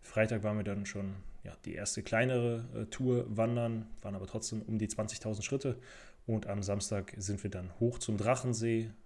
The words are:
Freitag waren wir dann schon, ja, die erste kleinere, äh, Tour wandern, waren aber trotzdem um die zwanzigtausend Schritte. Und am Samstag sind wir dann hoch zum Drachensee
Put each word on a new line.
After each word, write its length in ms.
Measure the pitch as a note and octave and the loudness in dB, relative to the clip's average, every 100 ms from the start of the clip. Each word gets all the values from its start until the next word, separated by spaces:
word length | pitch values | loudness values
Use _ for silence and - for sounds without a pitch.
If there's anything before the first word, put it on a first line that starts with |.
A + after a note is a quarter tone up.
Freitag 420 | - - A2 A2+ | -4 2 4 4
waren 140 | G#2 G#2+ | 0 0
wir 80 | G#2 | 0
dann 200 | G2+ G2+ | -2 -4
schon, 280 | G2+ G2 F#2+ - - - | -4 -6 -6 -10 -10 -12
ja, 100 | - | -10
die 100 | - | -8
erste 300 | - G#2 - | -6 -4 -4
kleinere, 640 | - A2+ B2+ B2+ A#2+ A#2 A#2+ A2+ | 0 4 4 4 2 0 -4 -6
äh, 100 | A2 | -6
Tour 380 | - C3 B2 A#2+ | 0 4 4 2
wandern, 580 | G#2+ A2+ A#2+ A#2 A2+ A2 - | 2 4 4 2 0 -4 -8
waren 140 | G#2 G2 | -6 -6
aber 120 | G2 | -4
trotzdem 340 | A2 - A2 | -6 -4 -4
um 160 | - A2 | -2 0
die 120 | G#2 | 0
zwanzigtausend 560 | - G#2+ - A2 G#2 G#2 | 0 -2 -2 -2 -2 0
Schritte. 340 | C#3 C3+ B2 - - - - - | 0 0 -2 -6 -18 -18 -14 0
Und 220 | A2 G#2 | 0 2
am 140 | G2+ | -2
Samstag 520 | G2 G2+ - G#2 F#2+ - | 2 0 2 -2 -2 -6
sind 240 | G2 G2+ | -2 -2
wir 60 | G#2 | -2
dann 220 | F#2+ F2+ - | -4 -6 2
hoch 180 | A#2 B2 | 2 2
zum 200 | - G#2+ | 0 2
Drachensee 760 | G#2 B2+ B2+ A2 A2+ A2+ A2+ - | 4 4 2 2 4 2 0 -8